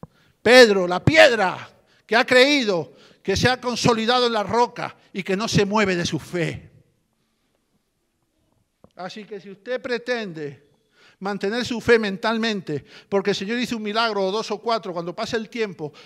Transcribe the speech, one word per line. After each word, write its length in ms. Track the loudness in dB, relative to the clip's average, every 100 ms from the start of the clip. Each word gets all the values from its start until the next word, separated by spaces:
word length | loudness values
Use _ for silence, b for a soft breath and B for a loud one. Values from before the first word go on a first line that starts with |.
| -20 b b _
Pedro, 440 | 6 8 8 6 0
la 160 | 0
piedra 640 | 2 6 6 6 0 -2 -12 _ b b -2
que 100 | 0
ha 80 |
creído, 680 | 4 6 6 4 0 -2 -4 B B B
que 140 | -4 0
se 140 | 0
ha 100 | 0
consolidado 680 | -4 -2 0 2 2 2 2
en 40 |
la 120 | 0
roca 520 | 0 0 0 -2 -10 -12 b
y 100 | -10
que 140 | -4 -4
no 140 | 0
se 160 | 0 2
mueve 320 | 0 0 -2
de 80 | -4
su 120 | -6
fe. 540 | -6 -6 -4 -6 -16 _ _ _ _ _ _ _ _ _ _ _ _ _ _ _ _ _ _ _ _ _ -20 -16
Así 300 | -14 -14 -16
que 160 | -16
si 100 | -16
usted 300 | -18 -10 -8
pretende 880 | -6 -6 -4 -6 -6 -10 -12 -14 _ _ _ b b b
mantener 460 | -8 -4 -4 -4 -4
su 160 | -4
fe 180 | 2 2
mentalmente, 840 | 2 -4 -2 -2 -2 -4 -6 -8 B B B
porque 220 | -2 0
el 40 | -2
Señor 240 | -4 -4
hizo 160 | -4 -6
un 80 |
milagro 420 | -4 -2 -2 0 -2
o 60 |
dos 180 | -2 -6
o 100 | -6
cuatro, 340 | -4 -4 -4
cuando 200 | -8 -8
pase 220 | -8 -6 -6
el 140 | -6
tiempo, 420 | -6 -8 -8 -14 B